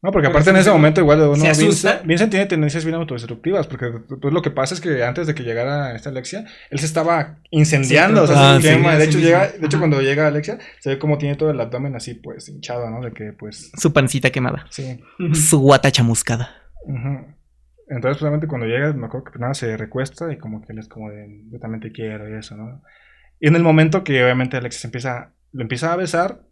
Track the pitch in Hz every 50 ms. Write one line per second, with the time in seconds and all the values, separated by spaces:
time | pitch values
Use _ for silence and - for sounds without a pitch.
0 | - 185 202 196 147 - 131 147 151 190 196 190 185 202 202 160 151 156 156 180
1 | 175 147 147 156 156 147 143 147 156 160 156 151 156 160 - 151 - 208 220 -
2 | - 160 165 175 214 226 190 190 202 196 190 160 151 147 139 170 156 160 160 165
3 | 165 151 131 117 117 113 117 117 - 165 190 196 - - 135 117 123 120 117 117
4 | 113 - 139 131 - 139 147 175 - 156 - - 135 131 185 170 151 180 151 127
5 | 120 120 123 170 175 156 147 156 127 117 113 117 120 135 143 147 143 131 117 113
6 | - 143 135 127 127 - - 202 220 - - - - _ - 143 151 156 156 165
7 | 160 165 170 160 143 - - _ _ _ - 156 151 156 160 139 135 131 131 147
8 | 170 196 220 214 170 143 147 143 139 139 139 135 139 151 160 - - 175 160 151
9 | 156 156 151 151 165 165 170 180 196 196 - - 160 147 143 156 170 156 147 135
10 | 135 135 139 147 156 151 143 151 151 - 233 233 - - - _ - 139 135 135
11 | 151 151 147 147 151 143 143 139 156 156 147 127 117 117 123 123 135 143 135 117
12 | - - 120 - - 147 - - - - - - - - 123 123 120 113 110 117
13 | 127 117 110 - 107 107 101 _ - 107 104 - - - - - - 156 147 151
14 | 135 127 - 135 123 131 127 147 127 123 - - - - - - 139 131 127 123
15 | _ _ _ _ 185 165 151 160 151 - - 151 135 139 143 131 - 143 - -
16 | 120 117 113 - - - 120 113 120 - - _ _ - - - 539 - 139 123
17 | 117 139 139 131 135 - 147 _ _ _ _ _ _ _ _ _ _ _ 139 123
18 | 113 - 151 - 156 147 147 156 156 156 147 123 117 113 117 127 143 151 151 135
19 | 113 110 - 127 131 - _ 117 120 123 139 - - 117 110 110 113 107 - 127
20 | 135 139 - - 170 165 147 - - 110 110 107 107 - 110 110 110 _ - 113
21 | 107 107 104 104 104 104 104 104 107 110 113 120 - 113 113 110 110 113 110 -
22 | 113 110 107 104 104 107 110 110 107 - 107 104 107 113 131 139 _ _ _ _
23 | _ _ _ _ _ _ _ _ 160 151 160 170 170 175 160 156 156 160 156 147
24 | - - 143 131 123 123 127 127 127 123 131 127 123 120 - - - 117 110 123
25 | 120 135 123 120 120 _ _ _ _ _ _ 135 123 110 127 120 151 165 170 180
26 | 185 165 - 170 170 196 - - _ _